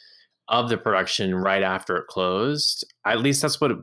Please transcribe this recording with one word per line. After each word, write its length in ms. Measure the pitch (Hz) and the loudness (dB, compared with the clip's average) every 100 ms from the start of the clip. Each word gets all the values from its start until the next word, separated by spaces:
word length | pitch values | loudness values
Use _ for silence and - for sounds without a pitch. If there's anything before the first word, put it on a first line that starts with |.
| - _ _ _ - | -20 _ _ _ -2
of 200 | 117 120 | 0 0
the 80 | 110 | -2
production 580 | 113 95 90 - 98 | 0 0 0 -2 -2
right 280 | 92 95 98 | 0 2 2
after 340 | 95 92 - 87 | 2 -2 -2 -4
it 120 | - | -4
closed. 760 | 95 92 95 131 151 - - - _ 104 | -2 0 0 -2 0 -2 -4 -10 _ 0
At 140 | 113 | 2
least 200 | 139 139 | 2 2
that's 180 | - - | 0 0
what 140 | 143 92 | 0 0